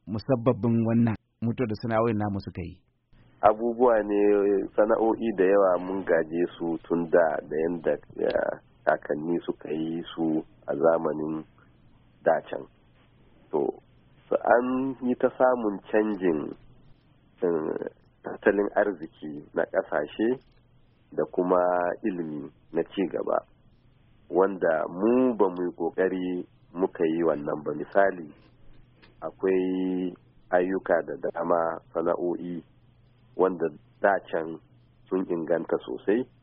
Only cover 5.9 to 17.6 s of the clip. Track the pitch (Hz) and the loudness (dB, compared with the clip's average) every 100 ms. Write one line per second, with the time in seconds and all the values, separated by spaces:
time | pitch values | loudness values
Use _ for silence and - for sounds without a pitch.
5.9 | 95 87 85 78 85 87 - 85 80 - | -4 2 2 2 -2 -4 -4 -6 -6 -2
6.9 | 85 82 87 80 71 71 76 85 85 76 | -2 4 4 4 0 -4 -2 -2 -2 -2
7.9 | 73 - - - - - - - _ - | -2 -6 -4 -2 0 -2 -6 -12 _ -2
8.9 | 78 - 73 82 85 - - - 78 80 | -2 -2 -4 -2 -2 -4 -8 -8 -6 -6
9.9 | 85 85 - 80 78 - - - 71 80 | -6 -8 -4 -2 -2 -4 -10 -8 0 2
10.9 | 82 80 76 78 78 - _ _ _ _ | 2 0 -4 -6 -8 -10 _ _ _ _
11.9 | _ _ _ - 78 - 65 67 _ _ | _ _ _ 0 0 -2 -12 -12 _ _
12.9 | _ _ _ _ _ _ 78 67 - - | _ _ _ _ _ _ -2 -2 -4 -14
13.9 | _ _ _ _ - - 117 127 127 135 | _ _ _ _ -2 4 2 2 -2 -4
14.9 | 123 123 123 127 - 127 123 107 95 - | -4 -4 0 0 2 2 2 -2 -4 -2
15.9 | 107 107 101 92 78 67 - - - - | 0 0 0 0 0 -4 -12 -18 -20 -20
16.9 | _ _ _ _ _ 90 82 | _ _ _ _ _ -2 0